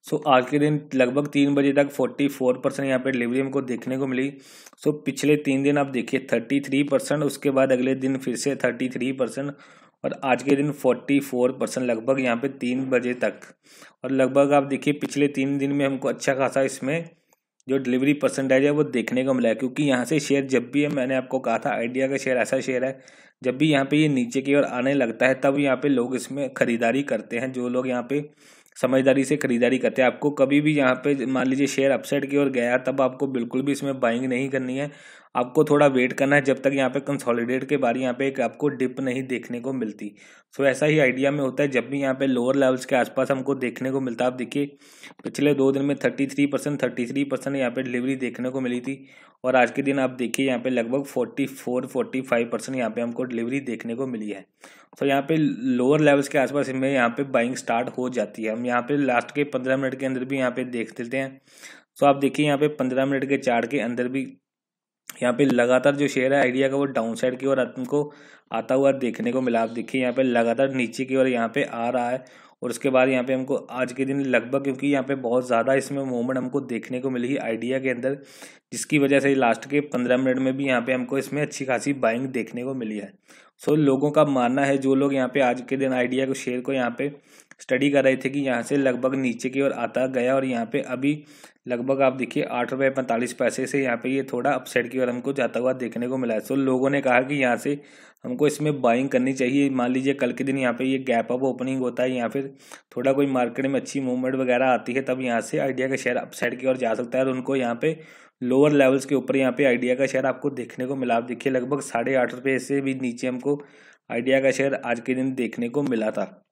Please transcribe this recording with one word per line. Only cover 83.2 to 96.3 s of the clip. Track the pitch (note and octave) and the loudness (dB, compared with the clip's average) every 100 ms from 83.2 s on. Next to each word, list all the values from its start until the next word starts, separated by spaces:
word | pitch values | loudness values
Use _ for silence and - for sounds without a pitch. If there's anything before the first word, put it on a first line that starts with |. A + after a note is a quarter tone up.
| _ - _ _ | _ -20 _ _
So | - D3+ | 0 4
लोगों | C#3+ C3 D3 | 4 4 2
का | D3+ D3 | 2 4
मानना | C3+ A#2+ C3 | 2 2 2
है, | C#3 C#3 | 2 2
जो | C3+ C3+ | 2 2
लोग | C#3 | 2
यहाँ | C#3 B2+ | 0 0
पे | C#3+ | 2
आज | B2 B2 | 2 0
के | B2 C3+ | -4 -2
दिन | C3+ | 0
आइडिया | B2+ B2 B2+ C3+ | 0 0 0 -2
को | C3 | -4
शेयर | - B2 | -4 -6
को | B2+ | -4
यहाँ | C3+ A#2+ B2 | -2 -2 -2
पे | C#3+ C#3+ _ - _ - | -6 -8 _ -20 _ -20
स्टडी | - C3 C#3+ | -2 0 4
कर | C#3 | 4
रहे | C3+ C3 | 4 2
थे | C3 | -2
कि | C#3+ | -2
यहाँ | C3+ A#2+ | -2 -2
से | A#2 C#3+ | 0 2
लगभग | C3+ B2 C3 C3+ | 2 2 0 0
नीचे | C3 A#2 B2+ | -2 -2 -4
की | C3+ | 0
ओर | C#3 | 0
आता | - A#2 B2 C3 | 0 -2 0 0
गया | C3 B2 C3+ | 0 2 0
और | C3 | 0
यहाँ | A#2+ A2+ | -4 -2
पे | C#3 | -4
अभी | - B2+ C#3+ D3+ - - - _ B2 | -4 -2 -2 -2 -8 -20 -20 _ -6
लगभग | B2 C3 C3+ | -4 0 2
आप | C3+ | 2
देखिए | C3 A#2+ D3+ - | 2 -4 -4 -2
आठ | B2 A#2+ | -2 -2
रुपये | C3 C3+ | 0 0
पैंतालीस | C3+ B2 A#2 B2 | 0 -2 -2 -2
पैसे | - A#2+ A#2 C3 | -2 -2 0 -2
से | C#3+ | -2
यहाँ | C3 A#2 | 0 -2
पे | B2+ | -2
ये | C3+ | -4
थोड़ा | C3+ A#2+ C3+ | -2 -2 0
अपसाइड | C3 C3 B2+ A#2+ | -2 -2 -2 -2
की | B2+ | -2
ओर | B2 | -2
हमको | A#2+ C#3 | -2 -4
जाता | C#3 A#2 A#2 | -2 -2 0
हुआ | B2+ B2+ | -2 -2
देखने | A#2+ A#2 B2 | -4 -4 -4
को | C3 | -2
मिला | A#2+ | -2